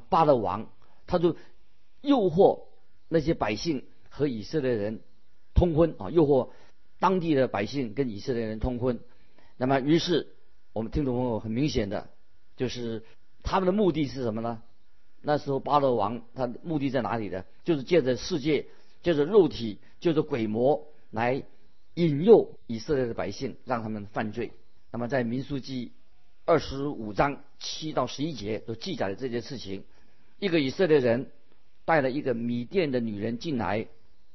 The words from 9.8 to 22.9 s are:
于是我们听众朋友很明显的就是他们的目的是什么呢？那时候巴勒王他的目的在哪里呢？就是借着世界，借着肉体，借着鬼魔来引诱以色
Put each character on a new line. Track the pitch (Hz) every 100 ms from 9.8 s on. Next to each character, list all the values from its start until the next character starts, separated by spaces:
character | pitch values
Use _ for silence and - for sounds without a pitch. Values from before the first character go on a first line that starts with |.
于 | 135 165
是 | - 156 - - - - -
我 | 107
们 | 113
听 | 147 135
众 | 123
朋 |
友 | 127 107
很 | 110
明 | 113 147
显 | 120 101
的 | 95 - - - - - -
就 | 123
是 | 123 117 110 - - - -
他 | - 190
们 | 185
的 |
目 | 202 190
的 | 156 135
是 | 127
什 | 120
么 | 107
呢？ | 117 113 - - - - - -
那 | - 147
时 | 147
候 | 135
巴 | 131 143
勒 | 139
王 | 120 101 117 -
他 | - 127
的 | 113
目 | 170 151
的 | 139
在 | 127
哪 | 104 113
里 | 101
呢？ | 92 - -
就 | -
是 | 151
借 | 117 170
着 | 127 120
世 | - 175
界， | 139 143 - - - -
借 | 170
着 | 147
肉 | 147 214 151
体， | 110 113 98 - -
借 | 175
着 | 151
鬼 | 151 135 110
魔 | 107 127 151 - - -
来 | 107 120 135 - - - - -
引 | - 170 143
诱 | 190 190 - - -
以 | 113
色 | 135